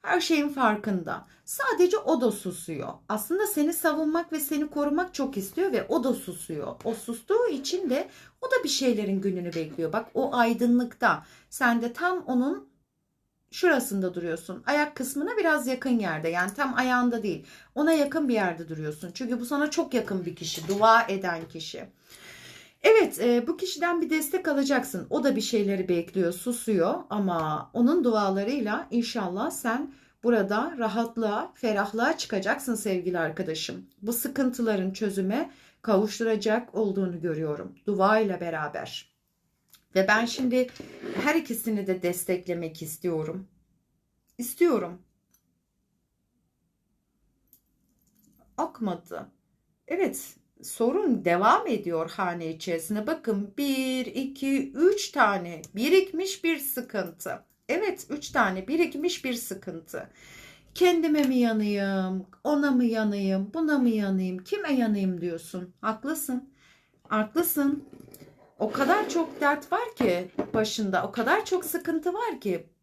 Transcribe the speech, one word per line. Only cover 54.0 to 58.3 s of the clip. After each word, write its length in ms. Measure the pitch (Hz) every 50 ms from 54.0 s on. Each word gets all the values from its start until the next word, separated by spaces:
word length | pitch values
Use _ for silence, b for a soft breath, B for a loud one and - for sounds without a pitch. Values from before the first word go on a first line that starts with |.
| 247
iki, 640 | 226 - 254 269 277 - - 269 269 269 277 269 -
üç 400 | - 247 330 381 427 403 - -
tane 500 | - 294 233 208 196 190 175 170 170 156 151 - -
birikmiş 680 | 196 247 311 359 381 381 - - 320 381 381 - - -
bir 140 | 330 330
sıkıntı. 840 | 277 - - - 254 240 - - 202 185 - - _ - 165 - - _ _ _ _ _ -
Evet, 380 | 269 359 427 392 - - - -
üç 200 | 285 294 -
tane 380 | -